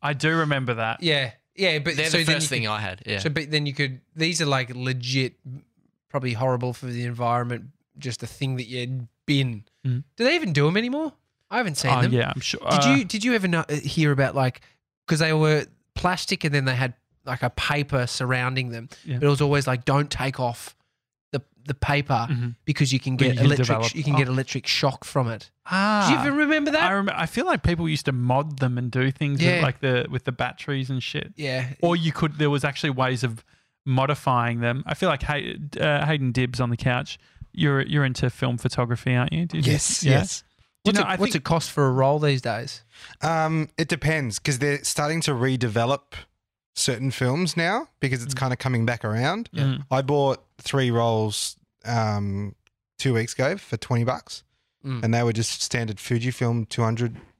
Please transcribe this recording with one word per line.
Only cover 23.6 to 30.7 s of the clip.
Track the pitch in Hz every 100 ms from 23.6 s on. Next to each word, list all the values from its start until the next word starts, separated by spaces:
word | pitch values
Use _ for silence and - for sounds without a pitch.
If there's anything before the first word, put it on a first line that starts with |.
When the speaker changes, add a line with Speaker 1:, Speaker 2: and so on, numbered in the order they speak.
| 120
Speaker 1:
develop | 110 113
Speaker 2:
sh-, | 147
you |
can | 143 139
get | 131
Speaker 1:
Oh. |
Speaker 2:
electric | 131 131 135 -
shock | - 143 131 -
from | 143 120
it." | 110 - _ -
Speaker 1:
Ah. | 185 208 208 196
Speaker 2:
Did | -
you | 285
ever | 285
remember | 294 311 294
that? | 302 330
Speaker 1:
I |
rem-, | 196 196
I | - 165
feel | - 175
like | 151
people | - 170 165
used | 151 -
to |
mod | 127 123 127 156 135
them | 131 123
and | 123
do | 127 135
things | 135 147 139
Speaker 2:
Yeah. | 170 175
Speaker 1:
with, |
like, | 143 -
the, | 135 123 -
with | 127 -
the |
batteries | 123 123 - -